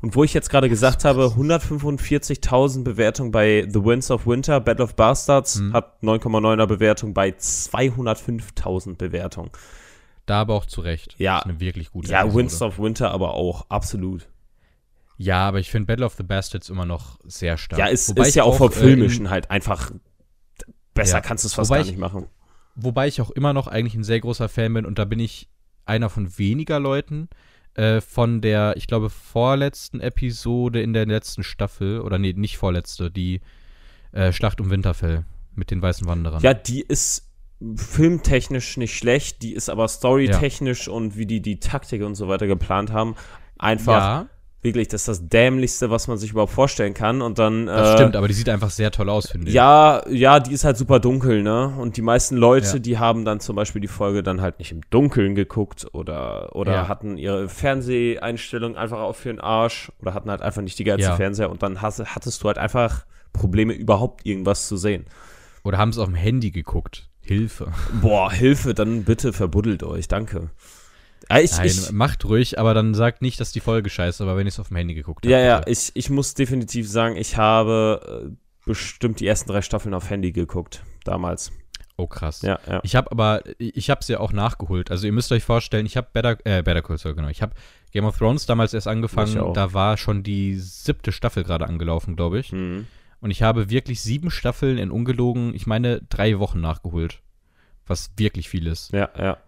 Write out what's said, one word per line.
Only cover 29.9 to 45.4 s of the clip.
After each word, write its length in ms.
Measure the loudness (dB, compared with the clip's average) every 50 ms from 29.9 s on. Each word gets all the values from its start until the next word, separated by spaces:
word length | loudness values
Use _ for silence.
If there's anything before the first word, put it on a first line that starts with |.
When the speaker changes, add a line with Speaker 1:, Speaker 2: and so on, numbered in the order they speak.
| -12 -6
Speaker 2:
Episode 800 | -6 -4 -2 -2 -2 -2 -4 -6 -4 -2 0 0 0 0 0 0
in 120 | -2 0 0
der 120 | 0 0 2
letzten 340 | 0 -2 -2 -6 -10 -10
Staffel, 600 | -8 -10 -6 -6 -6 -6 -4 -4 -4 -4 -4 -4
oder 180 | -4 -2 -2 0
nee, 140 | 0 0 0
nicht 240 | -2 -4 -4 -4 -2
vorletzte, 520 | -2 0 0 -2 -4 -6 -8 -6 -6 -6
die, 320 | -4 -4 -2 -2 -2 -4 -6 -12 -20 -20 -20 -20 -20 -20 -20 -20 -20 -20 -20 -12
äh, 200 | -2 0 2 2 2
Schlacht 260 | 2 0 0 0 0
um 80 | -2 0
Winterfell 560 | 0 2 2 0 0 0 0 0 0 -2 -2 -6 -12 -18 -18 -14 -8
mit 160 | -8 -6 -4
den 100 | -4 -2
weißen 240 | 0 -2 -2 -2 -2 -4
Wanderern. 340 | -2 -2 -2 -2 -2 4 4
Speaker 1:
Ja, 100 | 4 4
die 280 | 4 0 -6 -6 -6
ist 420 | -2 -2 -2 -2 0 -2 -4 -6 -8 -16 -20 -20 -20 -20 -20 -16 -12 -10 -8
filmtechnisch 1040 | -8 -8 -4 2 4 4 4 4 4 2 4 4 4 2 0 -4 -6 -6 -6 -6 -6
nicht 180 | -6 -4 -6
schlecht, 460 | -2 2 2 2 2 2 -2 -10 -10
die 120 | -10 -10 -8
ist 160 | -8 -6 -6
aber 180 | -2 0 0 -2
storytechnisch 1000 | -2 0 2 4 4 4 4 4 2 2 2 0 -2 -2 -4 -4 -4 -4 -6 -8
Speaker 2:
Ja. 60 | -6
Speaker 1:
und 240 | -4 -6 -6 -6 -6
wie 80 | -6
die 160 | -4 -4 -4
die 180 | -2 -4 -6 -2
Taktik 440 | -2 -2 -4 -4 -6 -6 -6 -6 -4
und 100 | -6 -6
so 140 | -6 -4 -2
weiter 180 | -2 0 2
geplant 460 | 0 0 0 0 0 0 0 0 0
haben, 240 | -2 -2 -2 -2 -4 -10 -14 -18 -20 -20 -20 -20 -16 -4
einfach 360 | 0 0 0 2 2 4 4
Speaker 2:
Ja. 340 | 4 4 4 0 -2 -4 -8 -16 -20 -20 -20 -20 -4
Speaker 1:
wirklich, 280 | -4 -2 0 0 -2 -2
das 120 | -4 -6
ist 60 | -4 -4
das 200 | -4 -6 -4 2
Dämlichste, 600 | 6 6